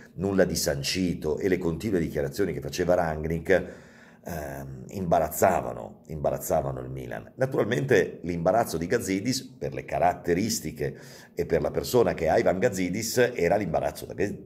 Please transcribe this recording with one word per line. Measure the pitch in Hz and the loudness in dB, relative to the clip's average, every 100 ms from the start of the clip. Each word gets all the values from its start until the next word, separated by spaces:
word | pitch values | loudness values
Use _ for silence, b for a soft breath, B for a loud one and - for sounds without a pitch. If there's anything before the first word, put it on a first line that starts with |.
| B | B
nulla | - 95 95 | -6 0 4
di | 87 82 | 4 2
sancito, | - 71 69 92 92 78 78 73 | 0 -2 -2 0 0 0 -2 0
e | 98 | 2
le | 90 | 2
continue | 85 80 110 92 | 0 -2 0 0
dichiarazioni | 78 73 71 71 95 | 0 -2 -4 -2 -2
che | 69 | -2
faceva | 71 71 85 | -6 -2 2
Rangnick, | 90 82 78 80 82 82 92 - B B B B B | 4 2 -2 -2 -4 2 2 2 B B B B B
ehm, | - 82 73 139 69 127 - | -10 -10 -8 -10 -10 -12 -10
imbarazzavano, | 98 90 85 76 - 101 82 62 60 53 - - | -6 2 2 2 4 4 4 0 -6 -10 -14 -12
imbarazzavano | 78 73 65 - 82 69 65 | -2 -2 -2 0 0 0 -6
il | 64 | -8
Milan. | 65 64 - 110 - | -10 -10 -10 -12 -4
Naturalmente | 131 139 107 131 139 107 80 - | -2 0 0 0 4 4 4 -2
l'imbarazzo | 82 87 85 107 117 82 | -6 0 2 2 2 -2
di | 87 | -2
Gazidis, | 117 95 95 113 123 | -2 0 -2 0 -2
per | - - 71 | -4 -8 -8
le | 65 | -6
caratteristiche | - 71 85 87 - 85 110 - 78 71 71 - B B B | -6 2 2 2 0 2 2 -2 -6 -6 -6 -6 B B B
e | - 73 | -6 0
per | 78 | 0
la | 73 | 0
persona | 76 73 123 98 | -2 0 4 4
che | 82 80 | 2 2
è | 98 | 4
Ivan | 92 90 | 4 2
Gazidis, | 120 92 90 98 110 120 120 | 2 0 -2 -2 -2 2 2
era | - 85 104 | 4 2 2
l'imbarazzo | 92 73 71 - - | 2 0 -2 -6 -10
da | |
Gaz-, | - 101 - | -4 -4 -4